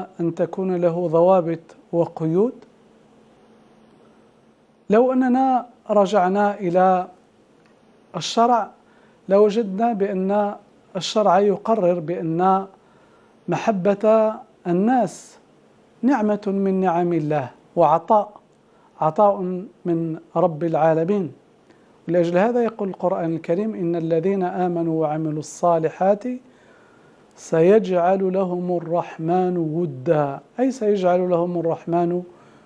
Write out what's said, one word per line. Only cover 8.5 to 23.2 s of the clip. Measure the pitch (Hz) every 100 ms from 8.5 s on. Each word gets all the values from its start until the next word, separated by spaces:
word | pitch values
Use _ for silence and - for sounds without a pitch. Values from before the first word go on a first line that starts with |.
| 240 190 - _ _ _ _ -
لوجدنا | 196 214 202 208 190 233
بأن | 214 196 190 190 208 202 208 _ _ _ 190
الشرع | - 226 196 175
يقرر | 208 185 - 220 175 180
بأن | 156 180 165 165 185 190 196 - _ _ _ _ _ _ -
محبة | - - 202 175 202 214 220 214 214 - _ 185
الناس | 175 214 254 185 - - - _ _ _ _ _ _
نعمة | 233 269 208 208 202
من | 196 196 190
نعم | 185 170 175
الله | 170 151 151 123 - _ -
وعطاء، | 156 165 165 220 - - _ _ _ _ _ -
عطاء | 156 156 208 196 180 180 202 _
من | 180 165 165 160 - 170
رب | 175 156
العالمين. | 170 156 160 160 165 208 160 - _ _ _ _ _ _ -
ولأجل | 170 170 175
هذا | 214 240
يقول | 226 226 202
القرآن | 180 180 190